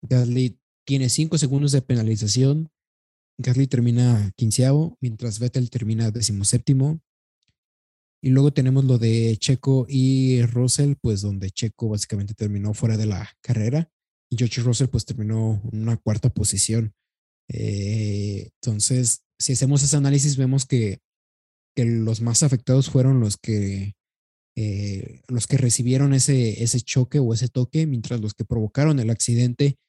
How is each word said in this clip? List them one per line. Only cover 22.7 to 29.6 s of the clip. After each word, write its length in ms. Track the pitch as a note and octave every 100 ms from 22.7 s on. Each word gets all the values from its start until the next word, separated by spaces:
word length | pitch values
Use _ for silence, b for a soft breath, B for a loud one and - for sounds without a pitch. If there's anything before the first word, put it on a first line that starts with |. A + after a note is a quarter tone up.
| C3 C3+
fueron 320 | C3+ B2+ C3
los 160 | A2 G2+
que, 580 | - G#2+ G2 G2 G2 - _ _ _ _ _ -
eh, 640 | G#2+ G2+ G2+ G2 - - _
los 180 | B2 -
que 100 | C3+
recibieron 560 | A#2+ - A#2+ C3 C#3
ese, 480 | C3+ C3 C3+ A#2 G#2+
ese 200 | A2+ A#2+
choque 380 | - - B2+ D3
o 140 | B2+
ese 140 | A2+ B2
toque, 400 | - B2 D#3 D#3+
mientras 320 | B2+ G#2 A#2+
los 140 | G#2+
que 100 | -
provocaron 560 | A2+ A#2+ G#2+ - D3+ C#3+
el 120 | A2+
accidente 680 | A2+ - A#2+ B2 A#2+